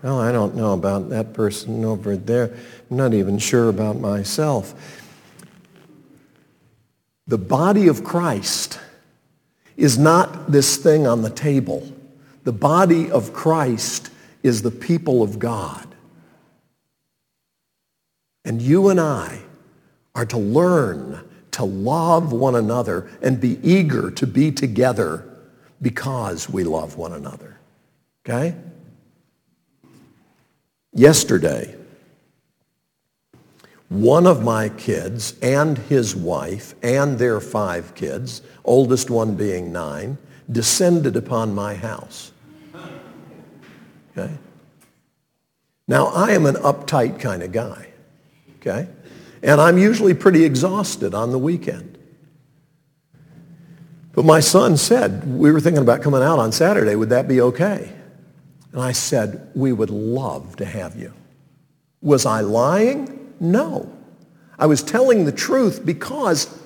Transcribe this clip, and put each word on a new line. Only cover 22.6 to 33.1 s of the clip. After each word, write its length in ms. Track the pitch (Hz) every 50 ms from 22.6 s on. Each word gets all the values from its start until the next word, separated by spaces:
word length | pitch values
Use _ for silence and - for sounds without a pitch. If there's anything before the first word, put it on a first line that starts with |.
| 110 107 117 123 - 107 90 87 - - - -
and 180 | - - 131 113
be 200 | 123 123 - -
eager 480 | - 160 180 196 180 151 123 - - -
to 140 | - - 139
be 240 | 123 101 127 147 156
together 760 | 143 - 139 127 107 113 123 127 123 107 101 80 78 - - - - - - _ _ _ _ _ _ _
because 680 | 135 123 - - - 135 135 127 110 98 90 80 - -
we 140 | 92 98 90
love 340 | 82 78 80 78 76 -
one 140 | - 85 80
another. 460 | 85 76 71 - - - - - - _ _ _ _ _ _ _ _ _ _ _ _ _ _
Okay? 300 | - 117 120 147 170 170 - - - - - - - - _ _ _ _ _ _ _ _ _ _ _ _ _ _ _ _ _ _ _ _ _ _ _ _ _ _ _ _ _ _ _ _ _ _ _ _ _ _ _ _
Yesterday, 840 | - 113 - - 151 - - 110 90 - 80 69 57 - - - - - - - _ _ _ _ _ _ _ _ _ _ _ _ _ _ _ _ _ _ _ _ _ _ _